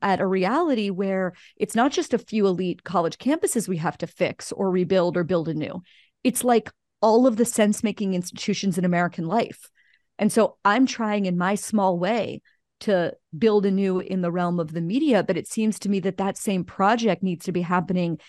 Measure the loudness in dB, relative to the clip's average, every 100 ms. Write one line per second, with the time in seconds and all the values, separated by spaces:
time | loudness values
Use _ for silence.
0 | 0 0 0 0 0 0 0 0 -2 -2
1 | -2 -2 -4 -6 -18 -8 -4 0 0 0
2 | -2 -4 -2 2 2 2 -2 -4 -2 0
3 | 0 -2 -2 0 0 -2 -2 -2 -2 -4
4 | -8 -2 -4 -4 -10 -4 0 0 2 2
5 | 2 0 0 -2 -2 -4 -6 -8 -14 _
6 | _ _ -2 0 2 2 0 -10 _ _
7 | 4 6 4 4 0 2 2 2 -2 -2
8 | -2 -2 -4 -6 -4 -2 -2 0 2 2
9 | 0 -2 -2 -2 -2 -6 -20 _ _ _
10 | _ -2 0 4 2 2 0 4 2 0
11 | -2 0 0 0 0 -2 -2 0 2 0
12 | 0 -2 -4 -8 -16 _ _ _ 0 0
13 | 0 -6 _ 0 2 4 4 2 0 -2
14 | -2 -4 -2 -2 0 -2 -4 -4 -4 0
15 | 2 2 2 -2 -4 -2 -2 -2 -2 0
16 | -2 -2 -4 -4 -4 -2 -4 0 2 2
17 | 2 0 -2 -4 -4 -4 0 0 0 -2
18 | -2 -4